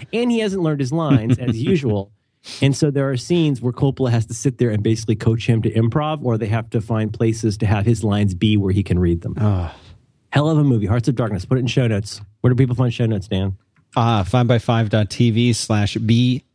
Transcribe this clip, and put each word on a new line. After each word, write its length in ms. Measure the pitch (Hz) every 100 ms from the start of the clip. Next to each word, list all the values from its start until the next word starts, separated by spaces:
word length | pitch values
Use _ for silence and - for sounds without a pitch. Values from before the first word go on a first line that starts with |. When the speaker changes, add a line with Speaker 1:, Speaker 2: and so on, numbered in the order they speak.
| -
Speaker 1:
and 180 | 220 240
he 80 | 226
hasn't 240 | 214 190
learned 160 | 160 143
his 140 | 127
lines 440 | 165 156 135 113 127
as 220 | 123 113
Speaker 2:
<laughs> 0 |
Speaker 1:
usual. 500 | 156 180 135 104 98 _ _ _ - -
And 140 | 135 131
so 140 | 151
there 180 | 135 135
are 60 | 131
scenes 440 | - 175 156 123
where 120 | 123
Coppola 380 | - 139 - 127
has 160 | 120 110
to 80 |
sit 240 | 113 143 120
there 120 | 120
and 120 | 104
basically 340 | 110 110 110 107
coach 320 | - 113 -
him 140 | 113
to 80 | 113
improv, 500 | 113 113 151 151 156
or 140 | 127 113
they 80 | 107
have 240 | 113 110
to 100 | 117
find 320 | - 110 110
places 460 | 101 113 113 113 101
to 80 | 104
have 180 | 104
his 200 | 110 117
lines 300 | 110 104 104
be 220 | 90 110 107
where 160 | 95
he 120 | 95
can 140 | 98 90
read 220 | 90 85
them. 120 | - -
Speaker 2:
Oh. 340 | 107 95 85 - - - _ _ _
Speaker 1:
Hell 180 | 139 151
of 100 | 156
a 60 |
movie, 220 | 143 117 101
Hearts 220 | 120 131
of 80 | 120
Darkness. 280 | 113 98
Put 140 | - 131
it 40 |
in 40 | 120
show 220 | - 120
notes. 320 | 104 - - - _
Where 120 | 123
do 20 | 123
people 200 | 131 123
find 180 | 123
show 120 | 110 113
notes, 200 | 104 -
Dan? 300 | 95 98 95 _ _ _ -
Speaker 2:
Uh, 260 | 117 110
five 240 | 90 123 120
by 120 | 117
five 280 | - 113 107
dot 200 | 110 101
T 200 | - 120
V 200 | 110 120
slash 440 | 113 - 107 101 113
B 480 | 110 117 123 127 -